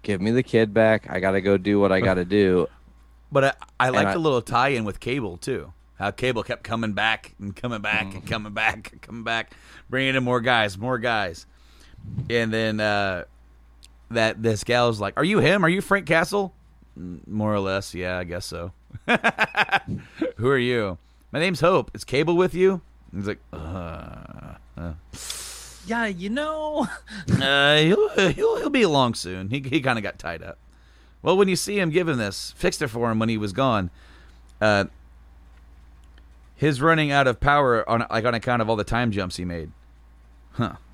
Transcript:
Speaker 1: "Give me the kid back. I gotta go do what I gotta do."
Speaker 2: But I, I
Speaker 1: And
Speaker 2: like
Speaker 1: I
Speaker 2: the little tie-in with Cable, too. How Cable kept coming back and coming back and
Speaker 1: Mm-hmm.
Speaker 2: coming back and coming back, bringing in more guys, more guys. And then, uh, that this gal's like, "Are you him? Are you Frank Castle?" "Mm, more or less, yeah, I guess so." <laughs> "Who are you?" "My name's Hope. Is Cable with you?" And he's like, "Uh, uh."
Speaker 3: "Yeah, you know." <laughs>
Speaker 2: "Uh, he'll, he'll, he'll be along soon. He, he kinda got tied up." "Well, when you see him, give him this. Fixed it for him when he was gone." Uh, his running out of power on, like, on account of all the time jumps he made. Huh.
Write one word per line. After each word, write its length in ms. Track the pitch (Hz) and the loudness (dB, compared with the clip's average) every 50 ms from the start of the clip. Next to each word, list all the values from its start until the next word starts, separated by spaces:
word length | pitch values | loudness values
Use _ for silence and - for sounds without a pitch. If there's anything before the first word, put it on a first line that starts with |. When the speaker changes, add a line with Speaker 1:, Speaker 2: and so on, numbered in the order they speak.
Speaker 1:
"Give 200 | - - 101 90 | -2 -2 -2 0
me 100 | 95 110 | 0 2
the 120 | 117 127 127 | 2 2 0
kid 300 | - - 110 113 107 101 | 2 2 2 2 4 4
back. 360 | 113 110 110 110 104 - - | 4 4 4 4 2 0 -4
I 100 | - 92 | -4 -2
gotta 220 | 90 95 95 98 | 0 2 2 2
go 160 | 92 98 98 | 4 4 2
do 220 | 92 92 101 104 101 | 4 4 2 4 4
what 120 | 98 95 | 4 4
I 80 | 95 95 | 4 4
gotta 240 | 92 95 92 92 87 | 2 2 2 0 0
do." 420 | 90 101 104 101 92 90 90 80 - - - _ - - - - - - - _ _ | 2 2 4 4 6 4 4 2 0 -6 -20 _ -20 -20 -20 -20 -20 -20 -20 _ _
Speaker 2:
But 120 | 143 139 135 | 0 2 2
I, 100 | 135 - - - _ _ - | 2 0 -2 -14 _ _ 0
I 80 | 127 | 0
Speaker 1:
And 80 | 131 127 | 2 2
Speaker 2:
like 120 | - 202 | 2 2
Speaker 1:
I 60 | 196 196 | 2 0
Speaker 2:
the 60 | 175 | 2
little 220 | 160 151 135 120 | 2 2 2 2
tie-in 440 | 110 - 117 117 127 139 139 117 110 | 0 0 0 2 2 2 0 0 -2
with 140 | 104 92 - | -4 -6 -6
Cable, 380 | - 120 127 143 117 92 85 | -6 -4 -4 -4 -4 -6 -8
too. 360 | 85 - 139 127 92 71 - - - _ _ _ | -8 -6 -6 -6 -6 -6 -12 -18 -20 _ _ _
How 140 | - 95 104 | -4 -4 -4
Cable 320 | 101 - 123 127 123 110 101 | -2 -2 -2 -2 -2 -2 -4
kept 200 | - 120 - - | -6 -8 -8 -6
coming 280 | - 117 113 113 107 101 | -6 -4 -4 -4 -4 -2
back 400 | 101 104 113 110 107 - - - - | 0 0 0 0 -2 -6 -20 -16 -12
and 160 | 101 101 92 | -12 -12 -10
coming 260 | - - 123 117 107 | -8 -6 -6 -6 -4
back 220 | 101 104 110 110 107 | -4 -2 -2 -2 -4
and 100 | 98 101 | -6 -10
Speaker 1:
Mm-hmm. 120 | 95 - | -12 -8
Speaker 2:
coming 260 | - 117 110 104 104 101 | -6 -6 -6 -6 -8 -4
back 380 | 107 110 110 110 113 113 - | 0 0 0 -2 -2 -14 -18
and 100 | - - | -20 -20
coming 220 | - - 113 117 110 | -18 -16 -14 -8 -6
back, 300 | 120 113 113 110 _ - - - - - - - - | -4 -4 -4 -4 _ -16 -20 -20 -20 -20 -20 -12 -4
bringing 260 | 123 131 135 135 131 | -2 0 0 2 0
in 80 | 131 127 | 0 0
more 180 | 123 123 123 | 2 0 2
guys, 360 | 113 127 123 117 107 104 92 | 2 2 2 4 2 0 -2
more 200 | 95 110 127 127 | -6 -4 -4 -4
guys. 480 | 117 110 120 117 107 101 87 82 - - - _ _ - - - - - - - - - - - - - - | -2 -2 -2 0 0 -2 -4 -8 -12 -20 -20 _ _ -20 -20 -20 -20 -20 -20 -20 -18 -16 -10 -10 -8 -4 0
And 240 | 117 117 117 113 107 | 0 0 2 2 0
then, 260 | 113 113 110 107 107 | 0 0 0 0 0
uh, 420 | 107 107 104 101 101 95 92 87 - - - - - - - - - - - - - - - - - - | 0 2 2 2 0 0 -2 -4 -8 -12 -18 -20 -20 -20 -20 -20 -20 -20 -20 -20 -20 -20 -20 -20 -14 -4
that 300 | 113 117 110 113 - - 110 | 0 2 2 2 0 0 0
this 200 | 113 110 101 - | 0 0 0 0
gal's 340 | - 120 120 120 120 113 101 | 0 2 4 4 2 2 0
like, 160 | 101 98 - | -4 -4 -2
"Are 60 | - 147 | 0 0
you 160 | 180 214 190 | 2 4 4
him? 240 | - 151 190 202 180 | 4 4 4 4 4
Are 40 | 160 | 2
you 120 | 180 196 | 2 0
Frank 240 | - - 196 196 175 | 2 0 0 0 2
Castle?" 480 | - 170 165 175 - 196 202 196 180 - - _ - - - - _ - | 2 2 2 2 2 0 -2 -2 -2 -8 -18 _ -20 -20 -20 -20 _ -16
"Mm, 300 | - 87 90 90 78 - | -14 -14 -14 -14 -14 -14
more 260 | - 98 107 107 107 107 | -8 -4 -2 0 0 0
or 60 | 101 | 0
less, 340 | 98 95 95 98 92 - - | 0 0 -2 -2 -4 -6 -8
yeah, 220 | 90 90 90 90 90 | -6 -6 -4 -4 -4
I 40 | 90 | -6
guess 220 | 85 85 90 - | -6 -8 -8 -8
so." 260 | - 85 85 85 95 - _ _ _ | -10 -10 -10 -10 -12 -14 _ _ _
<laughs> 1500 | - - _ - 240 - - 233 - - 220 - - - 202 - 196 185 - - 190 - - - - - 320 - - | -20 -10 _ 0 0 2 2 -2 0 0 -4 -2 0 -2 0 0 0 -2 -2 -4 -10 -10 -10 -16 -6 -6 -6 -6 -4
"Who 100 | - 110 131 | -2 0 2
are 80 | 139 | 2
you?" 400 | 131 120 123 123 117 107 98 87 - _ _ _ _ _ _ | 2 2 0 0 0 -2 -4 -6 -8 _ _ _ _ _ _
"My 80 | - 143 | -4 -2
name's 200 | 165 196 180 113 | 0 0 0 2
Hope. 300 | 147 175 190 151 113 - - | 4 4 4 4 2 -2 -12
Is 100 | 104 - | -16 -8
Cable 340 | - - 135 160 160 175 | -2 0 0 2 2 2
with 160 | 175 185 180 160 | 2 2 2 2
you?" 280 | 175 185 190 190 175 - - _ _ - - | 2 2 2 2 0 -8 -16 _ _ -20 -12
And 100 | - 98 | -10 -6
he's 60 | 101 | -6
like, 120 | 101 101 - - - | -6 -6 -8 -12 -16
"Uh, 1040 | - 80 78 80 92 95 85 82 82 78 78 78 - - - - - - - - - - - - - | -14 -12 -10 -10 -8 -8 -8 -10 -12 -12 -14 -14 -16 -16 -18 -18 -18 -18 -16 -18 -18 -20 -20 -18 -14
uh." 160 | - 85 85 80 82 - - - - - - - - - - - - - - - - - | -10 -10 -10 -10 -12 -16 -20 -18 -16 -12 -12 -12 -12 -12 -14 -16 -16 -18 -20 -20 -18 -10
Speaker 3:
"Yeah, 180 | 185 226 233 233 | -6 -4 -4 -2
you 240 | 214 196 170 185 202 | -4 -4 -6 -6 -4
know." 580 | 226 285 302 311 311 311 302 302 302 302 254 - - - - - | -4 -4 -4 -4 -4 -6 -6 -4 -2 -2 -2 -4 -4 -14 -16 -16
<laughs> 320 | 214 202 - - - - | -14 -10 0 0 0 2
Speaker 2:
"Uh, 360 | 135 135 139 139 143 143 151 | 4 2 4 6 6 6 6
he'll, 320 | 151 156 160 196 392 427 403 - - 190 170 | 6 6 4 4 4 2 2 2 2 2 2
he'll, 260 | 135 - 202 - 453 | 2 2 0 0 0
he'll 120 | - - - | 0 -2 0
be 140 | 285 262 - | 2 4 4
along 320 | 160 147 139 127 120 113 | 4 4 4 2 2 0
soon. 340 | - - 87 92 92 92 101 | -4 -8 -8 -8 -8 -6 -6
He, 100 | 123 143 | -6 -6
he 200 | 135 127 131 160 | -4 -2 -2 0
kinda 200 | 127 131 120 113 | 0 0 -2 -2
got 180 | 101 92 - - | -4 -8 -10 -8
tied 240 | - 82 85 82 85 | -10 -10 -10 -10 -12
up." 160 | - - _ _ - - _ _ _ _ _ - - _ _ - | -16 -16 _ _ -20 -20 _ _ _ _ _ -20 -20 _ _ 0
"Well, 120 | - 185 | 2 4
when 120 | 190 202 | 6 4
you 80 | 190 180 | 4 2
see 240 | - - 202 208 202 | -2 -2 -4 -2 -2
him, 100 | 185 160 | -2 0
give 180 | 147 185 180 | 0 0 0
him 100 | 165 143 120 | 0 -2 -2
this. 340 | 107 101 95 - - - - | -2 -4 -6 -8 -12 -14 -10
Fixed 260 | - - - - - 156 | -4 -2 -2 -2 -2 -6
it 60 | 123 | -6
for 200 | 110 120 120 117 | -4 -2 -2 0
him 80 | 113 | 0
when 120 | 110 113 113 | 0 0 0
he 80 | 113 | -2
was 160 | 107 104 101 90 | -2 -4 -4 -2
gone." 360 | 131 135 131 117 104 92 87 - - - - - - - - - - - - - - | 0 0 2 2 0 -2 -4 -8 -12 -20 -20 -20 -20 -20 -20 -20 -20 -20 -20 -4 0
Uh, 240 | 107 107 104 101 98 - - - - - - - - - - - - - - - - - - - - - - - - - - - - - - - - - - | 2 4 4 4 0 -2 -6 -20 -20 -20 -20 -20 -20 -20 -20 -20 -20 -20 -20 -20 -20 -20 -20 -20 -20 -20 -20 -20 -20 -20 -20 -20 -20 -20 -20 -20 -20 -20 -6
his 220 | - 135 151 147 123 | 0 0 0 2 2
running 300 | 139 165 165 156 151 143 | 4 4 4 4 2 2
out 160 | 139 143 139 | 2 4 4
of 120 | 127 113 - | 4 2 2
power 460 | - 143 143 147 143 127 120 110 - - | 2 4 4 4 4 4 2 2 2 2
on, 160 | 113 117 117 - | 0 0 0 0
like, 140 | - 113 107 | -2 0 0
on 100 | 123 117 | 0 -2
account 280 | 113 - 127 123 117 | 0 0 0 0 2
of 80 | 110 107 | 2 2
all 80 | 113 | 0
the 80 | 104 101 | 0 0
time 260 | - 113 120 123 113 | 0 0 0 0 0
jumps 240 | 101 101 95 90 - | 0 -2 -4 -4 -6
he 80 | - 90 | -6 -6
made. 280 | 87 85 82 78 78 - - - - - - - - - - - - - - - - - | -6 -6 -8 -8 -10 -14 -20 -20 -20 -20 -20 -20 -20 -20 -20 -20 -20 -20 -20 -20 -12 -6
Huh. 220 | - 120 - - - - - | -4 -4 -4 -6 -12 -20 -20